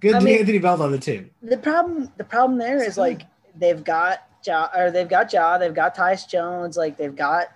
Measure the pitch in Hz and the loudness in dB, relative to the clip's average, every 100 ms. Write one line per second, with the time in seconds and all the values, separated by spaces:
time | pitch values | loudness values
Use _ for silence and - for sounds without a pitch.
0 | 202 214 202 220 202 202 180 175 143 139 | 2 4 4 4 4 2 2 2 0 -2
1 | 147 104 92 _ 226 247 302 330 349 330 | -4 -8 -10 _ -4 -2 0 0 0 -4
2 | 254 - - 233 262 247 233 277 220 202 | -8 -12 -4 0 2 0 -2 -2 -2 -2
3 | 175 - - _ _ 160 175 160 156 165 | -2 -2 -12 _ _ -2 0 0 -2 0
4 | 175 185 - _ 196 160 165 185 180 175 | 0 -2 -8 _ -4 -2 0 0 0 0
5 | 170 180 214 180 165 180 175 160 170 - | 0 0 2 2 2 2 0 0 -2 0
6 | 180 190 - 180 170 180 175 170 160 143 | 0 0 -2 -4 -4 -6 -6 -4 -4 -4
7 | 147 139 143 170 175 | -8 -4 -2 -2 -4